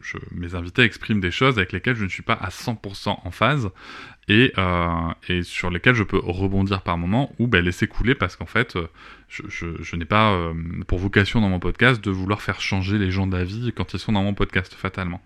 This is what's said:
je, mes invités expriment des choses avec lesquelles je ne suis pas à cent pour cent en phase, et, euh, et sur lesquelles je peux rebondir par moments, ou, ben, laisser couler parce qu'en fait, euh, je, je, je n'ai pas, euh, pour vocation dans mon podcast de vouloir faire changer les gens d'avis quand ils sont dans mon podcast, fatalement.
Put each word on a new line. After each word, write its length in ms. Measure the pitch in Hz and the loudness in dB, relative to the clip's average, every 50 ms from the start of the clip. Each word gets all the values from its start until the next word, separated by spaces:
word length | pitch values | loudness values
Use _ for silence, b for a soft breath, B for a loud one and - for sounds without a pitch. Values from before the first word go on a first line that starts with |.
je, 140 | - - - - - - | -12 -12 -12 -12 -12 -10
mes 240 | 85 87 87 85 90 | -10 -8 -8 -6 -6
invités 260 | 87 85 90 - - | -6 -8 -4 0 2
expriment 380 | 120 107 - - - - 110 101 | 2 2 0 -2 -4 -2 0 0
des 100 | 92 90 | 0 0
choses 280 | - - 131 135 123 107 | 0 2 2 2 4 2
avec 120 | 90 - | 0 0
lesquelles 240 | - 90 - 123 127 | -2 -2 -2 -2 -2
je 80 | 110 | 0
ne 60 | 101 92 | -2 -4
suis 160 | - - - | -6 -4 -4
pas 120 | - 113 - | -2 -2 -2
à 100 | - 95 | -4 -8
cent 240 | - - - 127 113 | -10 -8 -6 -6 -6
pour 220 | - - 101 98 | -6 -8 -10 -10
cent 240 | - - 104 98 - - | -6 -4 -4 -4 -4 -6
en 60 | 90 | -8
phase, 400 | - - 107 123 151 143 113 95 B B B B B B B B B B _ | -2 2 2 2 2 2 -2 -4 B B B B B B B B B B _
et, 260 | - 104 110 131 - - - | 4 6 6 6 6 4 2
euh, 300 | 95 90 87 87 85 85 85 82 82 82 - - - - | 0 2 2 2 0 0 0 -2 -2 -4 -6 -6 -4 -4
et 160 | 92 90 87 | -2 -2 -2
sur 260 | - - - - 90 | -4 -6 -6 -4 -2
lesquelles 240 | 87 85 - 123 123 | -2 2 4 4 4
je 80 | 113 | 4
peux 160 | 101 - 98 95 | 2 2 0 0
rebondir 640 | - 90 90 90 98 95 98 98 98 95 101 95 | 0 0 -2 0 0 2 2 2 2 2 0 0
par 160 | - - 87 85 | 0 -2 -2 0
moments, 340 | 85 90 104 127 143 - - - | 0 0 0 0 0 -2 -2 -2
ou, 80 | 117 | 0
ben, 180 | 123 107 90 87 | 4 4 4 4
laisser 220 | 90 87 - 110 | 2 0 0 -2
couler 300 | - - - 104 117 135 | -2 0 0 2 2 2
parce 180 | - 95 87 - | 2 0 -4 -4
qu'en 120 | - 85 | -8 -10
fait, 280 | - - 107 123 - - | -4 -2 -2 -2 -2 -4
euh, 140 | 92 82 80 B B B B B B B - | -6 -8 -8 B B B B B B B -18
je, 140 | - - - - | -16 -14 -14 -12
je, 180 | - - 87 85 82 - | -10 -8 -8 -8 -8 -8
je 140 | 85 - - | -8 -8 -8
n'ai 120 | 85 85 | -6 -2
pas, 260 | - 104 107 110 107 | 2 4 4 4 4
euh, 220 | 98 87 85 82 82 82 82 85 87 87 90 - | 4 2 0 -2 -4 -4 -6 -6 -6 -6 -4 -2
pour 100 | 95 90 | 0 0
vocation 420 | 92 98 - 107 98 - - 117 | 2 4 6 6 6 6 4 4
dans 100 | 107 98 | 4 4
mon 100 | 92 87 | 2 2
podcast 420 | 87 90 87 - 117 127 127 107 | 2 0 2 4 4 4 4 4
de 80 | 101 104 | 0 -2
vouloir 320 | 95 92 92 98 104 101 | -2 0 0 -2 -2 -2
faire 180 | - - 95 - | -2 -4 -4 -4
changer 380 | - - 101 95 92 98 104 107 | -2 -2 -2 0 0 0 2 2
les 140 | 98 92 | 2 2
gens 160 | 92 98 95 95 | 2 2 0 0
d'avis 440 | 92 90 90 90 101 117 123 117 - | 0 0 -2 -2 -4 -4 -4 -4 -4
quand 180 | - 92 - - | -4 -6 -6 -6
ils 60 | 90 | -6
sont 120 | - - | -2 0
dans 120 | 107 98 98 | 0 2 2
mon 100 | 101 101 | 0 0
podcast, 400 | - 101 - - 95 90 - - | -2 -2 0 0 -2 -2 -4 -6
fatalement. 480 | - - 92 - 98 92 87 87 87 B | -8 -6 -6 -4 -4 -6 -6 -6 -8 B